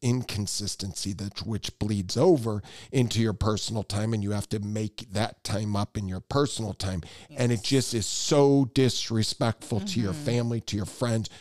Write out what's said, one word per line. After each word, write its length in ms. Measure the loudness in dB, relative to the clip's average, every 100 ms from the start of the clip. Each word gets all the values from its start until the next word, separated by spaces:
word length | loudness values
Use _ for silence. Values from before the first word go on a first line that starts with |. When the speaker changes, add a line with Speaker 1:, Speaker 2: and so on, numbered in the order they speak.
Speaker 1:
inconsistency 1080 | 0 0 -2 -4 -4 -4 -4 -6 -8 -6 -6
that, 320 | -6 -8 -8 -6
which 320 | -6 -6 -4
bleeds 360 | -2 -2 0 4
over 480 | 6 6 2 -4 -6 -16 -2
into 280 | 2 2 2
your 120 | 2
personal 500 | 2 0 0 -2 -4
time, 300 | -4 -2 0
and 100 | 0
you 80 | 0
have 160 | -2 -2
to 100 | -4
make 460 | -4 -4 -4 -8 -6
that 320 | -2 -2 -4
time 320 | -4 -2 0 -2
up 220 | -2 -4
in 100 | -6
your 140 | -6
personal 520 | -2 0 0 0 -6
time. 280 | -4 -4 -4 -8 -14 -10
And 220 | 0 2
it 40 | 2
Speaker 2:
Yes. 80 |
Speaker 1:
just 300 | 2 2 2
is 120 | -2 -2
so 640 | -2 2 6 6 6 4
disrespectful 1080 | 4 4 2 0 0 0 2 0 0 -2 -2
to 180 | -2 0
your 140 | 0
Speaker 2:
Mm-hmm. 100 | -2
Speaker 1:
family, 380 | 0 0 0 -2
to 160 | -2 -4
your 80 | -4
friends, 440 | -2 0 0 -2 -10